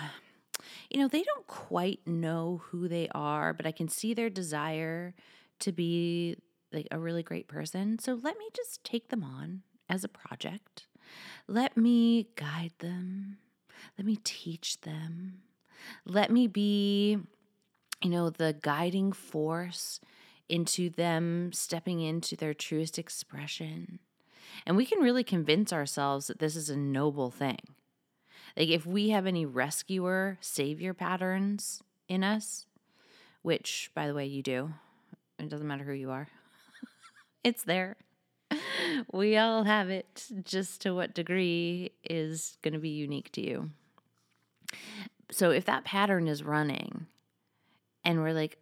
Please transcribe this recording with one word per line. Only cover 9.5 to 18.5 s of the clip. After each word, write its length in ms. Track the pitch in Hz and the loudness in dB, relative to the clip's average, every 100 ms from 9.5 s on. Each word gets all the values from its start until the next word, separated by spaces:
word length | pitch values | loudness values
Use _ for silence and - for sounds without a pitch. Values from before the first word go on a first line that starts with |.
| 185 - _ - | -10 -14 _ -6
as 160 | 185 | -6
a 40 | 202 | -6
project. 760 | - - - - 196 - - - _ - - - - - | -12 -16 -12 -10 -10 -14 -20 -20 _ -20 -20 -18 -16 -2
Let 300 | 220 269 233 | 0 2 4
me 520 | 233 240 233 233 - - | 6 6 6 4 2 -6
guide 360 | 147 160 170 - | -6 -4 -6 -6
them. 600 | 170 180 185 196 196 202 _ _ _ - - - | -6 -6 -6 -6 -8 -12 _ _ _ -20 -14 -4
Let 80 | 202 | 0
me 100 | 208 | 0
teach 560 | - - 170 165 - - | -2 -6 -8 -6 -6 -6
them. 600 | 160 156 160 170 185 185 _ _ _ - - - | -6 -6 -6 -8 -10 -12 _ _ _ -20 -18 -14
Let 260 | - 190 202 | 0 4 6
me 160 | 240 233 | 6 6
be, 720 | 202 208 208 202 202 208 208 165 _ _ _ _ _ _ - | 4 4 4 4 6 4 4 -2 _ _ _ _ _ _ -4
you 80 | 180 | 0
know, 200 | 175 170 | 2 2
the 260 | 165 160 | 2 0